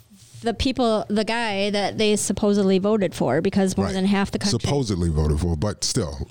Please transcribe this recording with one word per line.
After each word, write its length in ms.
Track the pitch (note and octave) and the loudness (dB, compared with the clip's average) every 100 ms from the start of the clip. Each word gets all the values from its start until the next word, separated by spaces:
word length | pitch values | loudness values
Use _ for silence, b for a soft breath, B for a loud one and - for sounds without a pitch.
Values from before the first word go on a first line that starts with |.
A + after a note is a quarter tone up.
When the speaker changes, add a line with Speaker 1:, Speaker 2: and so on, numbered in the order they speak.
| - - - - | -20 -20 -20 -10
Speaker 1:
the 100 | A3+ | -6
people, 520 | A3+ C4 C4 A#3 G#3+ - | -2 -2 0 2 2 0
the 140 | G#3 | -2
guy 460 | G#3+ A#3 A3+ G3 G#3 | 0 -2 -2 -2 -2
that 260 | G3+ F#3 - | 0 -2 0
they 180 | G#3+ G3+ | 2 2
supposedly 600 | - G3 G#3 G3+ F#3+ F#3+ | 0 0 2 2 4 4
voted 380 | G3+ A3 F3 - | 2 2 0 0
for, 260 | D3 C3+ | 0 0
because 340 | G3 G3 F#3+ F#3 | 2 2 2 2
more 120 | G3 | -2
Speaker 2:
Right. 60 | |
Speaker 1:
than 120 | F#3+ F#3+ | 0 0
half 240 | G3 G3+ | 2 0
the 80 | G#3 | -2
country 200 | G3+ A#2+ | -2 -2
Speaker 2:
Supposedly 500 | - C#3+ A2+ F#2 E2+ | 0 0 0 0 0
voted 300 | D2+ D2+ D2+ | 2 2 2
for, 180 | F2 D#2 | 0 0
but 260 | - - | -2 -2
still, 440 | - - E2 C#2 D2+ | -4 -2 -4 -6 -8